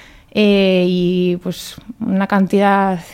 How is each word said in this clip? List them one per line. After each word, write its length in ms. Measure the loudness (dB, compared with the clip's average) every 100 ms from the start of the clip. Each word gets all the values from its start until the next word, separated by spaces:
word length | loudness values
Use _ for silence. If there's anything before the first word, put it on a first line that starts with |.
| -20 -20 _
eh, 540 | 0 2 4 2 2 2
y, 500 | 0 0 0 0 -2
pues, 380 | -6 -10 -12 -18 -18 -10
una 280 | -4 -2 0
cantidad, 720 | 0 0 2 2 2 0 -4 -6